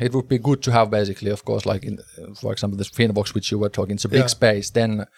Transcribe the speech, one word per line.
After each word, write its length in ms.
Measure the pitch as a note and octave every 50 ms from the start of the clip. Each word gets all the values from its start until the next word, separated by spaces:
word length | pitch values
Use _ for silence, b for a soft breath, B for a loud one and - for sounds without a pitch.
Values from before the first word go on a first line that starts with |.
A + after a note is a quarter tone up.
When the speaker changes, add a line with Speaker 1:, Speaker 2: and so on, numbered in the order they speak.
Speaker 1:
it 120 | A#2+ B2 B2+
would 140 | C3 B2
be 100 | - C3+
good 240 | B2 A2+ C#3+ C3+ C#3 -
to 80 | B2+
have 180 | A#2 A2+ A2+ G#2
basically, 420 | G#2+ G#2 G2+ G2 G2 - G#2+ G2+
of 120 | G#2 - -
course, 200 | - G#2+ G#2+ -
like 180 | G2+ G2 F#2+ -
in, 120 | G#2+ G2+ - - - - - E2+ G2 G2+
for 160 | - - G#2+
example, 260 | G#2 - - G2+ G2+
this 120 | G2 G2 -
Finvox 440 | - - A#2 A2 G2 G#2 G2 - -
which 160 | G#2+ - -
you 60 | A2
were 120 | G#2 G#2 G2+
talking, 260 | - - G2 F#2 G2+
it's 100 | G2 -
a 40 | G#2+
big 100 | A#2 C3+ B2+
Speaker 2:
Yeah. 0 | B2 - -
Speaker 1:
space. 300 | B2 A2+ G#2+ G2+ G2+ -
Then, 360 | - A#2 A2+ A2 G#2+ G#2+ G2 - b